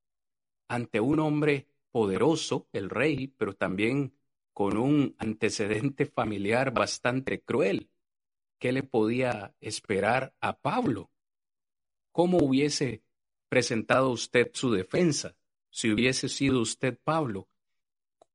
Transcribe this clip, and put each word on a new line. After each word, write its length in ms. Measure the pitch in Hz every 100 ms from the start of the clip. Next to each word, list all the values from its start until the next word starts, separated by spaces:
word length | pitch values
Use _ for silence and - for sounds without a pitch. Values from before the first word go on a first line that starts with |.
| _ _ _ _ _ _ -
ante 300 | 120 117 113
un 200 | 120 156
hombre 480 | 156 151 151 143 - _ _
poderoso, 760 | 120 104 92 127 156 - 127 -
el 180 | 113 95
rey, 380 | 98 143 139 131
pero 260 | - 98 98
también 580 | 95 92 110 139 135 - _ _ _
con 240 | - 101 101
un 380 | 131 151 131 -
antecedente 840 | 110 107 107 - 104 107 143 135 143
familiar 680 | - 110 101 98 117 135
bastante 680 | 110 101 - 127 127 131 95
cruel. 480 | - 120 185 190 - _ _ _ _ _ _ _
¿Qué 120 | 123
le 100 | 131
podía 720 | 135 120 107 123 127 113 98 -
esperar 720 | - - - 98 101 123 135 _
a 180 | 104 -
Pablo? 520 | 139 226 226 104 87 _ _ _ _ _ _ _ _ _ _
¿Cómo 280 | - 180 180
hubiese 640 | 143 131 147 143 135 113 - _ _ _ _
presentado 600 | 127 117 117 - 123 135
usted 420 | 120 - 123 117
su 180 | - 131
defensa? 640 | 101 92 151 175 139 - - _ _ _
Si 220 | - 117
hubiese 360 | 107 123 127 127
sido 300 | - 139 131
usted 360 | 110 - 131 120
Pablo, 440 | - 160 135 95 - _ _ _ _ _ _ _ _